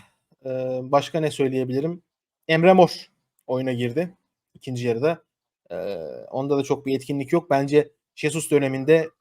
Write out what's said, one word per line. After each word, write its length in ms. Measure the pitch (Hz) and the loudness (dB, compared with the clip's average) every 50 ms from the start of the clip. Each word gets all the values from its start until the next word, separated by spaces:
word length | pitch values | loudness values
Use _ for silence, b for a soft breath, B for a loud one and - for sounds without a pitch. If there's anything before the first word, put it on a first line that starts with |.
| B B B _ _ _ _ _ 135 | B B B _ _ _ _ _ -10
eee, 360 | 131 127 131 131 127 127 127 | -8 -6 -6 -4 -4 -6 -6
başka 380 | 131 131 143 143 135 - - 165 | -2 0 0 0 0 0 -2 -2
ne 100 | 156 147 | -2 -2
söyleyebilirim? 720 | - - 139 131 131 131 131 127 127 135 147 165 175 170 _ _ _ _ _ _ _ _ _ - | -2 -2 -2 0 0 -2 -2 -2 -2 -2 -2 -4 -6 -8 _ _ _ _ _ _ _ _ _ 0
Emre 240 | 160 165 165 185 | 2 4 6 8
Mor 180 | 185 185 175 151 - - - - _ _ _ _ _ _ _ | 8 8 8 6 4 -2 -18 -20 _ _ _ _ _ _ _
oyuna 260 | - 127 127 131 131 | -6 -4 -4 -2 -4
girdi 440 | 127 120 123 120 120 156 180 180 180 _ _ _ _ _ _ _ _ | -2 -2 -4 -4 -2 -4 -4 -6 -8 _ _ _ _ _ _ _ _
ikinci 320 | _ - 135 127 120 120 123 | _ -12 -10 -8 -4 -2 -2
yarıda. 340 | 113 117 135 160 165 160 _ _ _ _ _ _ _ _ _ - | 0 0 0 -2 -2 -4 _ _ _ _ _ _ _ _ _ -12
Eee, 280 | 87 90 95 101 98 85 80 73 64 60 55 - | -10 -8 -8 -8 -8 -8 -10 -12 -14 -14 -14 -10
onda 280 | - 127 135 139 147 139 | -6 -4 -2 0 0 0
da 40 | |
çok 240 | 135 - 143 - - | 0 0 -2 -4 -2
bir 100 | 135 135 | -4 -4
etkinlik 360 | 131 - - 143 139 135 - | -4 -4 -6 -6 -6 -4 -2
yok. 180 | - 170 - - | -2 -2 0 0
Bence 380 | 143 139 139 139 147 147 147 - _ _ _ _ _ | 0 0 2 2 2 2 2 2 _ _ _ _ _
Jesus 360 | - - 151 143 165 151 - | -6 -6 -4 -4 -4 -2 0
döneminde 600 | 151 143 139 135 131 135 131 147 160 165 156 160 - _ | 2 2 2 0 -2 0 2 4 4 4 2 0 -8 _